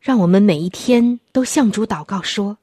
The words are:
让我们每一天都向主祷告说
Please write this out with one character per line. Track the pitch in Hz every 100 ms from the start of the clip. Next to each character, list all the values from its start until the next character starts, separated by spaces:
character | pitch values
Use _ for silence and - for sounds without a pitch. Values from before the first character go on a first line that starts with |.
让 | - 254
我 | 175
们 | 190
每 | 202 151
一 | 175
天 | - - 240 240 240 _
都 | 262
向 | 254 - 240
主 | 202 220
祷 | 170
告 | 151 196
说 | - - 202 208